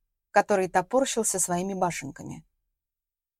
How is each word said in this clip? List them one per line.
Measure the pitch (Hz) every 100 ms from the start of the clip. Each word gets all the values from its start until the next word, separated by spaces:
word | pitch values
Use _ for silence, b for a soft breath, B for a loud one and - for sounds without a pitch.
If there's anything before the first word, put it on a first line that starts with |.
| _ _ _
который | 202 196 202 185
топорщился | 185 180 254 269 - 214 190
своими | - 175 190
башенками. | 190 180 - 139 - - 165 - _ _ _ _ _ _ _ _